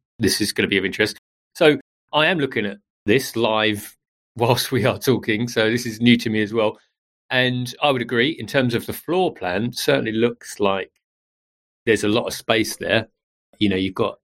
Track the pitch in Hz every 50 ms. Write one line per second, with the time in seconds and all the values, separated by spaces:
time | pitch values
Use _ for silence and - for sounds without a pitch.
0 | _ _ _ - 110 92 - - 104 - - - 104 95 98 95 95 95 - -
1 | 110 107 - - _ _ _ _ _ _ - - 175 151 143 - - _ _ _
2 | _ _ - 151 156 165 190 160 139 131 - 117 104 101 104 - _ _ _ _
3 | - 101 113 135 131 - - 113 117 107 110 110 107 107 104 104 - - - _
4 | _ _ _ _ _ _ - 113 117 120 123 127 - - 135 117 113 123 98 -
5 | - 135 120 - - 117 107 107 123 120 - 117 110 110 117 120 - 117 107 110
6 | 117 120 120 117 - 117 107 107 107 101 113 113 107 110 - - _ _ _ _
7 | _ _ _ _ _ - 131 127 127 127 127 123 123 123 - - 156 147 135 123
8 | 117 117 123 117 120 151 160 - 113 101 - 139 123 120 120 104 - - 101 -
9 | - - 170 185 185 165 - - 92 90 90 98 117 123 123 - - - 139 135
10 | 117 113 107 110 117 120 117 - - - - - 104 98 98 95 92 - _ _
11 | _ _ _ _ _ _ _ _ _ _ _ _ _ _ _ _ - 117 110 101
12 | 107 104 107 117 110 - - - - - 113 113 110 - - - 92 87 101 113
13 | - - _ _ _ _ _ _ _ _ _ - 107 101 95 95 95 95 - -
14 | 110 98 - -